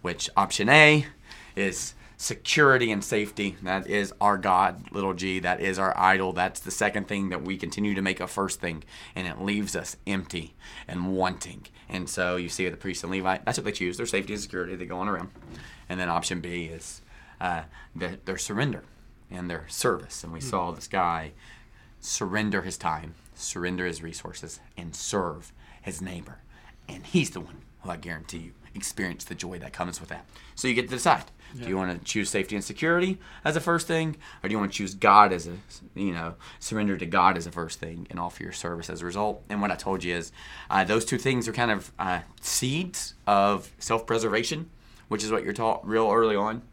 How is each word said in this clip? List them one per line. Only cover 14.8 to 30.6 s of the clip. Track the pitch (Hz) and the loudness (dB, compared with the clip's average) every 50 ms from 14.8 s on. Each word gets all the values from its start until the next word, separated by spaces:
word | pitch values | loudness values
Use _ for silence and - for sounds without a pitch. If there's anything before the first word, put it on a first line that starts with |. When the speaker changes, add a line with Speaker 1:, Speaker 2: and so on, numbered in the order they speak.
| 90 | -8
Speaker 1:
go | 87 90 90 | -8 -6 -4
on | 92 104 | -2 -2
around. | 101 85 85 95 - - - - - - - - - - - - | -2 -2 -4 -8 -12 -16 -18 -18 -16 -16 -16 -16 -18 -20 -10 -8
And | 92 92 | -4 -4
then | 92 87 | 0 0
option | 85 85 85 - 95 90 | 0 0 0 0 -4 -4
B | 82 90 87 87 85 | -4 -4 -6 -6 -6
is, | 80 82 82 - - - - - - - - - - - - | -6 -10 -12 -12 -14 -16 -16 -18 -20 -20 -20 -20 -20 -12 -4
uh, | 87 90 87 82 80 80 - - - - - | -2 -2 -2 -2 -6 -10 -16 -20 -20 -16 -10
the, | 82 87 87 92 98 - | -8 -6 -6 -8 -8 -8
their | - 95 90 | -8 -6 -6
surrender | - - 107 104 135 147 113 87 - - - - - - - - - - 92 | -4 -4 -2 -2 0 -2 -2 -6 -10 -16 -20 -20 -20 -20 -20 -20 -20 -16 -12
and | 92 90 90 | -10 -8 -6
their | 85 80 78 - | -6 -8 -8 -10
service. | - - - 135 101 82 - - - - - | -8 0 0 0 0 0 -4 -10 -14 -12 -12
And | 82 82 | -12 -10
we | 80 | -8
Speaker 2:
Hmm. | - | -8
Speaker 1:
saw | 131 117 95 87 87 | -2 -2 -2 -2 -2
this | 85 - - | -4 -8 -10
guy | - - 98 90 87 82 80 80 78 73 - - - - - - - - - - - - - | -4 0 0 2 2 0 -2 -4 -8 -14 -18 -20 -20 -20 -20 -20 -20 -20 -20 -20 -20 -20 -16
surrender | - - - - 113 95 90 107 107 107 101 101 85 | -8 -6 -4 -2 -2 0 0 0 0 2 0 0 -2
his | 92 87 | -2 -8
time, | - - 87 80 78 80 78 82 - - - - | -4 -2 -2 -2 -2 -6 -12 -16 -18 -20 -20 -18
surrender | - - - - 90 87 90 90 90 90 | -12 -10 -8 -6 -4 -2 -2 -2 -2 -2
his | 90 82 78 80 | -4 -4 -6 -10
resources, | 82 82 - - 82 82 - - 80 - - - - - | -10 -12 -10 -12 -12 -12 -12 -14 -14 -14 -16 -18 -20 -16
and | - 87 85 80 | -14 -12 -12 -10
serve | - - - - 104 92 87 76 78 85 - - - - - - - - | -10 -8 -2 -2 0 0 -2 -4 -8 -12 -18 -20 -20 -20 -20 -20 -14 -12
his | - 90 80 | -10 -8 -8
neighbor. | 92 92 90 87 - - - - - - - - - - - - - - | -8 -8 -8 -10 -12 -14 -16 -18 -20 -20 -20 -20 -20 -20 -20 -20 -16 -14
And | - 92 - | -14 -14 -14
he's | - - 185 143 - | 0 2 2 2 2
the | - 92 | -2 -10
one | 82 - - - - - - - - | -10 -10 -14 -18 -20 -20 -20 -16 -10
who, | 92 | -8
I | 87 | -8
guarantee | 82 73 85 85 80 82 - - 85 | -8 -6 -8 -8 -8 -10 -10 -12 -12
you, | 82 82 - - - - - | -12 -12 -16 -20 -20 -14 -12
experienced | 101 98 - - - 98 92 85 - - - | -8 -8 -8 -4 -4 -4 -4 -4 -6 -10 -12
the | 90 | -10
joy | 85 - 87 92 87 | -10 -8 -10 -10 -10
that | - 65 - | -12 -12 -6
comes | - 90 87 85 - | -6 -6 -4 -4 -10
with | 82 78 | -10 -10
that. | 82 80 - - - - - - - | -12 -12 -14 -18 -20 -20 -20 -20 -12
So | - | -4